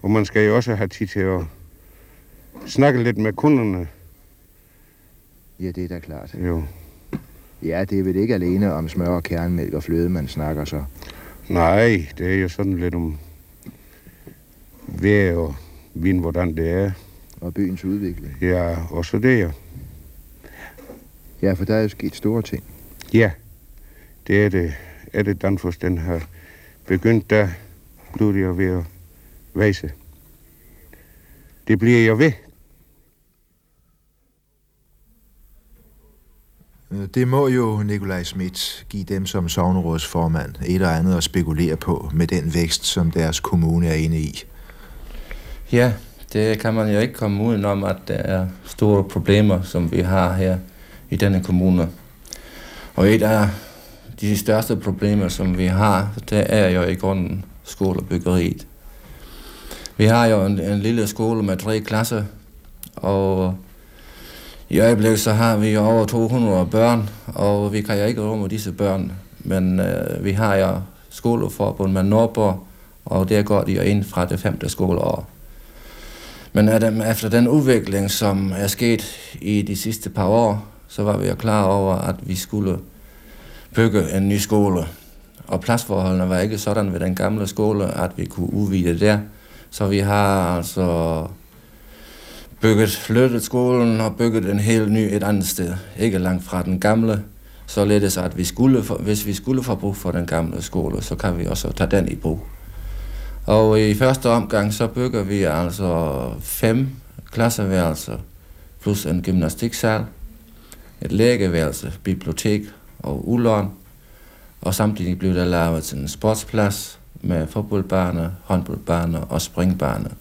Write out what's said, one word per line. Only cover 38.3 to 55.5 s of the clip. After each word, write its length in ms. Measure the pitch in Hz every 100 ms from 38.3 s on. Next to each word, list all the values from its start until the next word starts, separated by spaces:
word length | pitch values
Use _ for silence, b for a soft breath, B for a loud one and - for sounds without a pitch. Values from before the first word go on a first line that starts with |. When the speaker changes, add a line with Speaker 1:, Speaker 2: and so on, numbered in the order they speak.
| 95 92 - - - -
Speaker 2:
give 140 | 101
dem 220 | 90 98 95
som 240 | 101 85
sognerådsformand 1040 | - 90 92 82 82 - 85 82 80 65 - -
et 160 | 90
og 160 | 92 82
andet 200 | 90 90
at 60 |
spekulere 520 | 78 92 82 78 85 78
på 340 | - 82 73
med 140 | 76 82
den 260 | 92 78
vækst, 320 | 82 85 - -
som 260 | - 82
deres 280 | 85 80 78
kommune 480 | - 87 82 82 85
er 60 |
inde 260 | 80 80 80
i. 240 | 76 - - B B B B B B B B B B B -
Speaker 3:
Ja, 220 | 120 123 104 B B -
det 260 | 107 110 107
kan 140 | 110
man 200 | 110 107
jo 60 | 101
ikke 140 | 120
komme 300 | 131 107 101
udenom, 400 | 113 110 101 101
at 120 | 98 95 -
der 60 |
er 340 | - - 92 92 - -
store 380 | - 107 101
problemer, 580 | 92 98 90 101 107 92
som 300 | 92 90 82
vi 80 | 85
har 340 | 90 95 90
her 240 | 92 92 92 - B B B B
i 60 | -
denne 280 | 101 95
kommune. 460 | 92 90 92 90 82 - - - B B B B B B B -
Og 140 | 98
et 140 | 110
af 260 | 107 110 104 98 B B B B B -
de 160 | 104 101
største 380 | - 110 110 104
problemer, 520 | 104 92 104 104 92
som 300 | - 95